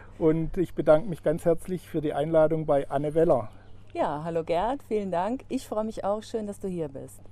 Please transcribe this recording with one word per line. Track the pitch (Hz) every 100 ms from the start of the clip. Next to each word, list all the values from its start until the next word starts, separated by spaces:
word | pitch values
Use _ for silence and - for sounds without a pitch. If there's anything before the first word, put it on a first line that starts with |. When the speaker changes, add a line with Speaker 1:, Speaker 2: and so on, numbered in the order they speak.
| - -
Speaker 1:
Und | 160 165 156 190
ich | 165
bedanke | - 156 151 214
mich | 156
ganz | 151 160 170
herzlich | 160 - 180 -
für | 160
die | 151
Einladung | 143 151 160 156 160 151
bei | 143 -
Anne | 143 151
Weller. | 160 165 127 104 - - - -
Speaker 2:
Ja, | 339 208 147
hallo | 170 165
Gerd, | 160 170 220 285 -
vielen | 214 196
Dank. | 170 196 262 -
Ich | 262 -
freue | 214
mich | 220 -
auch, | 196 214
schön, | - 226 208
dass | 202
du | 196
hier | 175 147
bist. | 135 131 - -